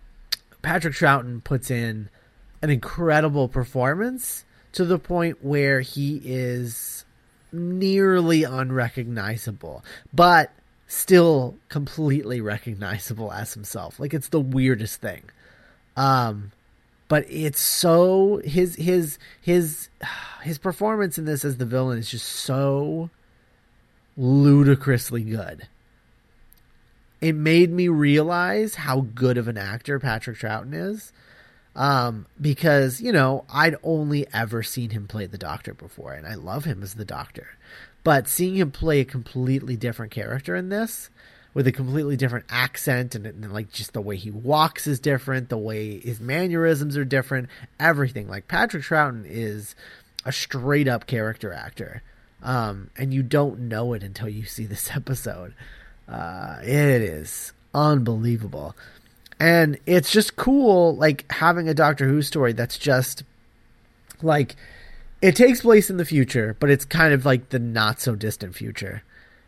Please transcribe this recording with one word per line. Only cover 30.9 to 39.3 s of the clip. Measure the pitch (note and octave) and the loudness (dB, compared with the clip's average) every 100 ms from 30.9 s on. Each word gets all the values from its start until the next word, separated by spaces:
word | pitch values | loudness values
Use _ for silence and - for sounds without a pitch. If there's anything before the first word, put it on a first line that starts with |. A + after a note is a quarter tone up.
| G#3+ - _ _ - - _ _ - | -8 -14 _ _ -20 -20 _ _ -2
Um, | C#3 C3+ A#2+ A2 - - | 0 2 0 -6 -12 -6
because, | D3+ C#3 E3 C#3+ C3 B2+ | -4 0 4 4 4 -2
you | A#3 | 0
know, | F#3 C3 C3+ - | 2 2 0 -4
I'd | C#3 D#3+ D3 | 0 0 0
only | D#3+ D#3+ D3 D3 C#3 | -2 -2 0 -2 -2
ever | G#2+ A2+ A#2 | -4 -4 -4
seen | G#2+ - A#2 | -6 -6 -6
him | G#2+ G2+ | -8 -8
play | G#2+ F#2+ | -8 -8
the | G2+ | -10
Doctor | F2 - - | -10 -10 -12
before, | - - - C#2 | -16 -18 -18 -16
and | C#2+ D#2 | -14 -14
I | G#2+ | -14
love | E2+ A#2+ | -8 -8
him | D#3+ G2 | -6 -6
as | G2 | -8
the | A2+ | -12
Doctor. | G2+ - - - - - - - - _ | -12 -12 -14 -16 -20 -20 -20 -20 -20 _
But | E3 C#3+ A2+ | 2 2 2
seeing | - F3+ F#3+ | -2 -2 0
him | D#3 | -2
play | - D#3+ C#3+ | -2 0 2
a | B2+ | 0
completely | C3 A2+ | -4 -8